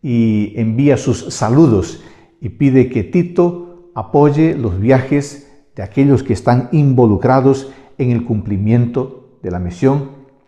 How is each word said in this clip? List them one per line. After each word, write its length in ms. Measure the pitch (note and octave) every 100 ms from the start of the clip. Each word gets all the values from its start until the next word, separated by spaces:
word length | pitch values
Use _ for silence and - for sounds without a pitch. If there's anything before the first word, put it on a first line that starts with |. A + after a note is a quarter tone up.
y 520 | B2 A#2+ A2+ G#2+ G#2 A#2
envía 420 | A2+ A2+ C#3+ C3
sus 360 | - A#2 -
saludos 680 | - A2 C3 D#3+ G2+ E2+ - - - _ _
y 80 | A2
pide 400 | - C#3+ C3 A#2+
que 140 | A#2
Tito 880 | F#2 F3+ E3+ - F3 F3 - - - A#2
apoye 600 | - D3 D3 C#3+ D#3+ -
los 240 | A2+ F2+
viajes 680 | A2 - C3 C#3+ C#3+ - - _ _ -
de 80 |
aquellos 400 | F#2+ - C#3 C3
que 100 | -
están 360 | A#2 - B2 A#2+
involucrados 960 | D#3 C#3+ B2+ A#2 G2+ B2+ C3 C3 C3+ - - - -
en 120 | B2+
el 140 | A#2 -
cumplimiento 1120 | G#2+ G2+ G2 G#2 A#2 A#2+ C#3 B2 - _ _
de 80 | F2+
la 80 | F2
misión, 640 | F2+ - C3 C#3+ C#3 - - _